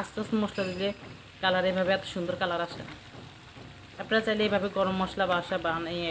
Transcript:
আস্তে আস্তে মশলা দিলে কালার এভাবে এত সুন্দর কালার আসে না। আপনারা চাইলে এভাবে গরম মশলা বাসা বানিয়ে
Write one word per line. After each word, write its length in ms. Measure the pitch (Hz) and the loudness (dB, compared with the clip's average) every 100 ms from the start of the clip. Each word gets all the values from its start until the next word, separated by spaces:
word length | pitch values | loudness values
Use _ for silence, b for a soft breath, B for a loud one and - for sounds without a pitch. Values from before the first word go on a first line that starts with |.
আস্তে 160 | 196 - | 4 -2
আস্তে 160 | 208 220 | 0 0
মশলা 220 | 208 - 185 | 2 0 -2
দিলে 180 | 180 196 208 - - - - | 0 -2 -2 -10 -16 -18 0
কালার 220 | 190 185 185 | 2 4 4
এভাবে 200 | 185 185 190 | 4 4 2
এত 80 | - | 0
সুন্দর 200 | 185 175 175 | -4 -2 0
কালার 200 | 185 170 170 | 0 0 -2
আসে 120 | - | -6
না। 160 | - - - - - - - - - - - - | -12 -14 -16 -16 -16 -18 -18 -18 -18 -18 -14 -10
আপনারা 200 | 262 220 220 | 2 2 4
চাইলে 160 | 214 214 | 4 4
এভাবে 200 | 196 196 196 | 4 2 2
গরম 200 | 190 190 | 2 2
মশলা 220 | 185 - 185 | 0 2 2
বাসা 300 | 175 170 185 170 | 2 2 0 0
বানিয়ে 400 | 165 165 175 170 | 0 -2 -2 -2